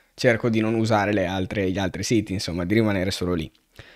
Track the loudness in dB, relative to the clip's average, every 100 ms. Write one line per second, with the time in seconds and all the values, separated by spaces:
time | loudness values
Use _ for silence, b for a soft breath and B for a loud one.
0 | b 0 2 2 2 2 2 0 2 2
1 | 2 2 0 -2 -2 -2 -2 0 -2 -4
2 | 0 0 0 -4 -4 -4 0 2 2 0
3 | -2 -2 -2 -2 -4 -12 _ b b